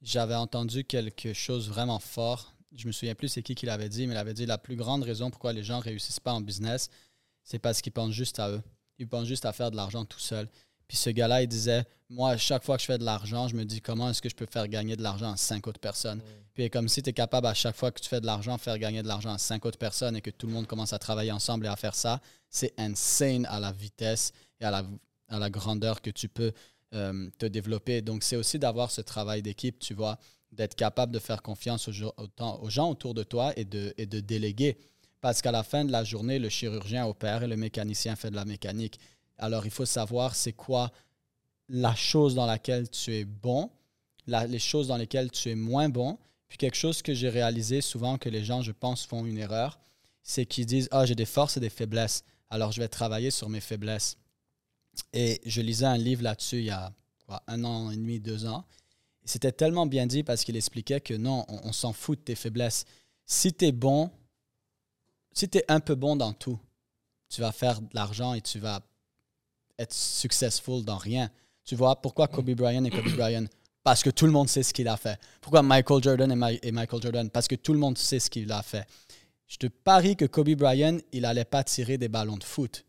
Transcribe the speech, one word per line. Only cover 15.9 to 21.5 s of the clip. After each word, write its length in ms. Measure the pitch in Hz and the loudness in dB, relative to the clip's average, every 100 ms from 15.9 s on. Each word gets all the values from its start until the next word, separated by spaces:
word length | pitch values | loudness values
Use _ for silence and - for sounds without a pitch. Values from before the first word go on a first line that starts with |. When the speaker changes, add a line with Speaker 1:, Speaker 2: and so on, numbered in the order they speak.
| - 113 107 | -4 -4 -6
Speaker 2:
Mm. 20 | 110 107 - | -12 -18 -12
Speaker 1:
Puis 160 | - 120 | -4 -2
comme 180 | 123 117 | 0 2
si 140 | 127 | 0
t'es 100 | 131 | 0
capable, 340 | 120 117 127 120 | 0 2 2 2
à 60 | |
chaque 200 | 104 120 110 | 2 0 0
fois 140 | 127 | -2
que 100 | - | -2
tu 80 | - | -4
fais 120 | 123 | -4
de 60 | 113 | -2
l'argent, 300 | 107 104 123 | -2 -2 -4
faire 220 | - 110 | -4 -4
gagner 240 | 107 110 | -2 -4
de 60 | 110 | -4
l'argent 240 | 104 110 | -6 -6
à 60 | 101 | -4
cinq 280 | - 110 117 | -4 -4 -4
autres 120 | - | -4
personnes 380 | 113 - 123 110 | -4 -2 -2 -4
et 40 | |
que 80 | 107 | -6
tout 160 | - 113 | -8 -6
le 60 | |
monde 140 | 113 110 | -6 -4
commence 260 | 110 110 | -6 -4
à 60 | 104 | -4
travailler 340 | - 107 113 | -4 -2 -2
ensemble 340 | 104 - | -2 -2